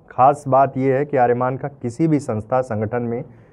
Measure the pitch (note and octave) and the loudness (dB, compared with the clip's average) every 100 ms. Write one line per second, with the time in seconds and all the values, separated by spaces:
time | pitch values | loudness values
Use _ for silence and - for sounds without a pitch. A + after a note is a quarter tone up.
0 | _ - C3 C#3+ C3+ C3 C#3 C3 C3+ C3 | _ 2 4 4 0 2 2 0 0 0
1 | D3 C#3 A#2+ A#2+ B2+ C3 C#3+ - A#2+ A#2 | 0 2 2 2 -2 -4 -8 -8 -10 -2
2 | D#3+ D3 C3+ G#2+ - C3 B2+ G#2+ G#2+ A#2+ | 0 0 -2 -6 -2 -2 -2 -4 -4 -4
3 | A#2+ A#2 D3+ - - | -4 -6 -10 -20 -20